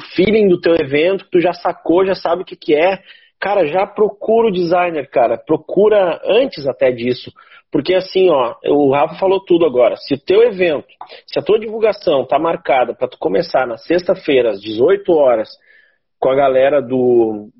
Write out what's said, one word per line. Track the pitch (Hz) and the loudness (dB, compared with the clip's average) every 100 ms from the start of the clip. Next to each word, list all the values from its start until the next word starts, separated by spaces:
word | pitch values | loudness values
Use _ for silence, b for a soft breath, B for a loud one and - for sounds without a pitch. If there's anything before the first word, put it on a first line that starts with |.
| - - | -6 -2
feeling | 190 214 202 | 0 2 2
do | 175 | 2
teu | 175 | 2
evento, | 165 143 143 170 190 - | 0 0 0 0 -2 -2
que | |
tu | 180 | -2
já | 170 | 0
sacou, | 175 185 170 - 170 | -2 -6 -6 -2 0
já | 190 180 | 0 -2
sabe | 170 175 | -4 -4
o | 180 | -6
que | 185 | -10
que | - | -2
é. | 147 175 196 B B B _ | 2 2 -2 B B B _
Cara, | 190 208 151 | -4 0 0
já | 175 202 | -2 -4
procura | - 208 - - 226 226 | -2 -4 -2 -2 0 0
o | |
designer, | 180 170 175 180 160 127 | 0 0 0 0 -4 -4
cara. | 143 117 113 | 0 0 0
Procura | - 156 - - 208 208 185 156 - | -2 -4 -2 0 2 4 2 -2 0
antes | 208 277 - 139 | 0 0 -4 -8
até | 120 135 | -2 -2
disso. | 123 120 123 - b b b _ | 0 -4 -4 -8 b b b _
Porque | 151 143 | -4 -2
assim, | 185 175 190 185 | -2 -2 2 2
ó, | 143 117 - - | 2 0 -4 -2
o | 143 143 | 2 2
Rafa | 139 151 170 | 2 0 -2
falou | 190 190 | -2 -2
tudo | 190 170 165 | 0 2 2
agora. | 123 113 - | 2 2 0
Se | - 139 | -4 -6
o | |
teu | - 190 | 0 2
evento, | 240 185 180 139 - _ B B - | 2 2 -2 -2 -8 _ B B -10
se | 147 | -6
a | |
tua | 139 220 | 0 -2
divulgação | 214 220 214 196 - 143 120 | -2 -2 -2 -2 -2 -2 0
tá | 143 | -2
marcada | 165 170 - 135 120 117 | -2 -4 -2 0 0 -4
pra | 127 | -8
tu | - | -6
começar | 160 185 170 143 123 | -4 -2 -2 -2 -2
na | 113 | -6
sexta-feira, | - 170 175 185 - 135 117 | -2 -2 0 -2 0 2 2
às | 98 | -2
dezoito | 104 110 143 196 190 | -6 0 2 2 0
horas, | 160 135 117 107 - b b b b _ _ | 2 2 2 -2 -14 b b b b _ _
com | 131 | -2
a | 135 | 2
galera | 139 131 135 143 | 2 2 2 0
do, | 120 127 123 120 113 107 107 _ | -2 0 2 2 2 -2 -12 _